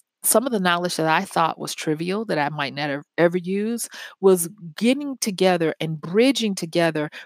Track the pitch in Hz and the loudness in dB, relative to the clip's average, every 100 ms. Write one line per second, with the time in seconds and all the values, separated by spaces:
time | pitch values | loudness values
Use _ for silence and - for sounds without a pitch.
0 | - _ - 220 269 220 180 175 175 - | -20 _ 2 2 2 0 2 0 0 0
1 | 160 165 196 - 165 - 151 - 160 151 | 2 2 0 0 0 0 -8 -6 -2 -2
2 | 175 202 220 156 147 151 135 139 143 139 | -2 -4 -2 -2 -2 -2 -6 -4 -4 -6
3 | - - 175 180 175 196 214 233 - - | -6 2 2 2 -4 -4 -2 -4 -8 -12
4 | - - 190 185 170 - 170 - 226 277 | -18 2 4 4 2 -10 -14 -2 0 2
5 | 285 254 - 180 185 175 160 - 160 156 | -2 -6 -4 2 2 4 0 -2 -6 -6
6 | 160 196 262 240 220 185 165 170 165 156 | -2 2 4 2 -2 -4 -2 0 2 0
7 | 151 - | -4 -8